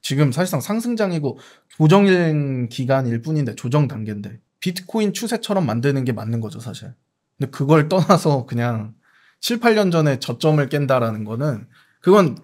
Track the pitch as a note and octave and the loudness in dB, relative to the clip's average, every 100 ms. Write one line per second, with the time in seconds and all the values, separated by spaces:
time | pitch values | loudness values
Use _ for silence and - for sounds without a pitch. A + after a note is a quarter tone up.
0 | - C3+ D3 B2+ F3+ D3+ - A3 A#3+ A3+ | -4 2 2 2 -2 -4 -4 -4 -4 -2
1 | G3 E3+ C#3+ - - _ _ - D#3 G3 | -2 -2 -4 -6 -14 _ _ 2 6 6
2 | G3+ F#3 E3 D3+ C#3 C3 A#2+ - B2+ C3+ | 6 4 2 0 -2 -4 -4 -4 0 0
3 | B2+ A#2 D3+ D3+ B2+ - B2 D3 C#3 B2 | 0 -4 -2 -2 -2 -6 -2 0 0 -2
4 | G#2+ G2+ G2+ A2+ _ _ F3+ F3+ - A3+ | -8 -10 -12 -16 _ _ -6 -6 -6 -2
5 | G#3 F3+ A#3 A3+ - G3 C#3 A2+ C#3 C#3+ | -2 -2 -4 -4 -4 -2 -2 0 0 -2
6 | B2+ G#2+ A2 A#2 G#2+ G#2+ A2+ - - - | -2 -4 -4 -6 -6 -10 -14 -14 -16 -20
7 | _ _ _ - C#3 - C#3 D#3 D3+ F#3 | _ _ _ -8 -6 -2 4 4 4 2
8 | E3 F#3 D#3+ C#3 B2 A#2 A#2+ A2+ G#2+ - | 4 2 2 0 -2 -2 -2 -4 -8 -14
9 | _ _ _ _ - A#3+ A#3 G#3+ G3 E3+ | _ _ _ _ -4 0 2 4 2 2
10 | D3+ B2+ - A#2+ D#3 D3+ C#3 D3 C#3 C3 | 2 0 -4 -2 2 2 2 0 0 0
11 | A#2 G#2+ G#2+ A2+ D3 A2 A2 _ _ _ | 0 -4 -8 -4 -4 -6 -10 _ _ _
12 | F3 G3+ F3 - | 4 6 4 0